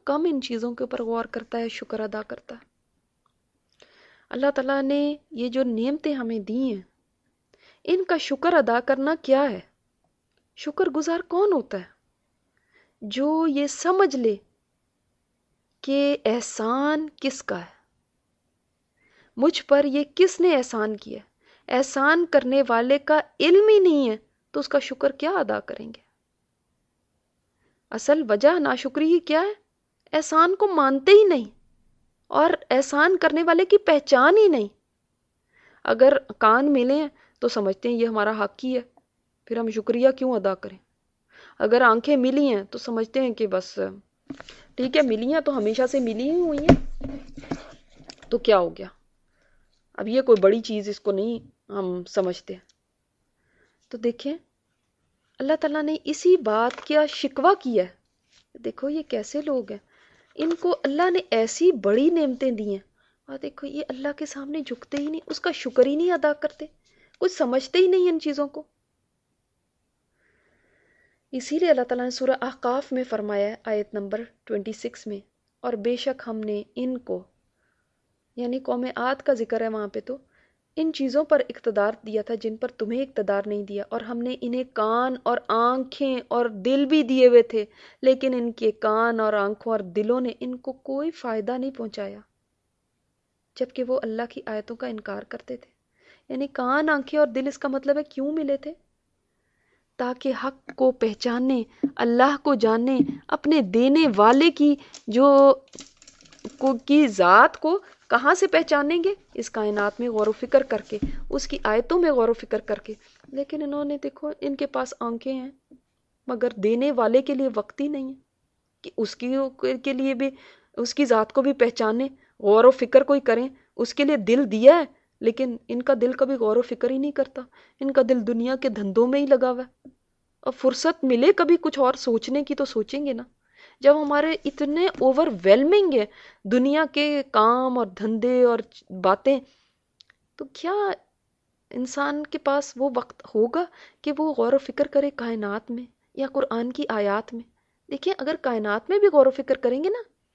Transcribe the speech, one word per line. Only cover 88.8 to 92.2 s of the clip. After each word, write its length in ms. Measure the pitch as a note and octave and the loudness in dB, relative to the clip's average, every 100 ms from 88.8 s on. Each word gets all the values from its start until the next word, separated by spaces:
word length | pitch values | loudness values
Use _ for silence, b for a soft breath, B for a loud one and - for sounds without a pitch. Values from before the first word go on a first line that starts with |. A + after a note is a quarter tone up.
कान 400 | A3 A3 A#3 A3+ | -2 0 0 0
और 140 | G#3+ G#3 | 0 0
आंखों 360 | G3+ G#3 A#3 | -2 -4 -4
और 100 | A3 F#3 | -4 -4
दिलों 260 | F3+ G#3+ B3+ | -4 -2 -2
ने 140 | B3+ - | -2 -6
इनको 320 | B3+ B3 C4+ C4 | -10 -10 -10 -12
कोई 260 | - C4+ D#4 | -8 -6 -6
फ़ायदा 460 | D#4+ B3 A3 G3+ B3+ | -8 -8 -6 -4 -6
नहीं 140 | C4+ | -6
पहुँचाया, 500 | C4 A3+ G3+ G3 G#3 | -8 -12 -10 -14 -14